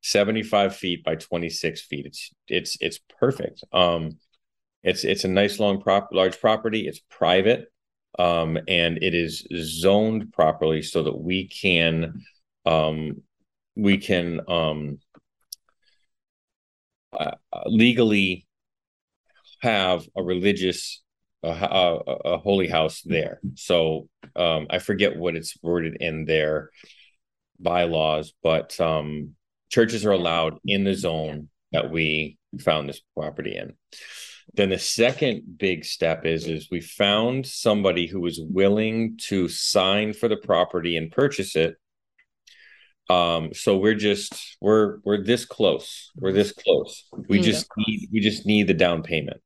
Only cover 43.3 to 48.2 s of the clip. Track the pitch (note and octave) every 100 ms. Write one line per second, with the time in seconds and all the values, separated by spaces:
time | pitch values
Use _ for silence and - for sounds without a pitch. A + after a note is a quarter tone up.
43.3 | E2+ D#2+ - - G2 G#2 G#2+ G#2 G2+ -
44.3 | - - - - G#2+ G#2 - - G#2 F#2+
45.3 | A#2+ - - G#2 C2+ - - - - F#2+
46.3 | F#2+ G2+ - - D#2+ - - _ - -
47.3 | G2 F2+ - - - G#2+ G#2+ G#2 G#2+